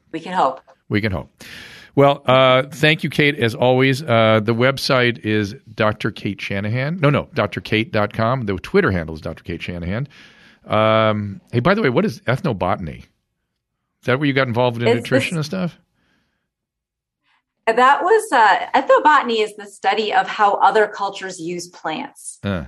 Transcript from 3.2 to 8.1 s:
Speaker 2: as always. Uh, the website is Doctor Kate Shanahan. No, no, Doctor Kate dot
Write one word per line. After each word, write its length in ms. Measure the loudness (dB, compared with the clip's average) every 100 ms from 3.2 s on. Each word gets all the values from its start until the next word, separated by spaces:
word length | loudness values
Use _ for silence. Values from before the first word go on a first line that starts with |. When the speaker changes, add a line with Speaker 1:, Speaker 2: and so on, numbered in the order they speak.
| 0 2
Speaker 2:
as 160 | -2
always. 480 | 0 2 4 2 0
Uh, 380 | 0 2 4 4
the 120 | 2 2
website 640 | 0 0 0 2 2 0
is 340 | -2 -2 -2 -6 -10
Doctor 380 | -2 -2 0 -6
Kate 320 | -6 -8 -8
Shanahan. 560 | -8 -6 -4 -4 -6 0
No, 120 | 0
no, 180 | 2 -2 -4
Doctor 260 | -4 -6
Kate 300 | -4 -2 -2
dot 200 | -2 -2